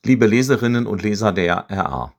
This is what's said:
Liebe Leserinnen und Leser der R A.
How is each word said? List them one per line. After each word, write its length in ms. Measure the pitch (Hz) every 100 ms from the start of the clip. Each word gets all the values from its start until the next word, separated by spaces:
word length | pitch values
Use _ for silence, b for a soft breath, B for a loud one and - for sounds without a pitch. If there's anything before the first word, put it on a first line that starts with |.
| -
Liebe 200 | 127 110
Leserinnen 600 | 117 131 120 117 120 113
und 160 | 101
Leser 300 | 107 104 110
der 360 | 92 87 87 -
R 200 | 98 -
A. 240 | 67 62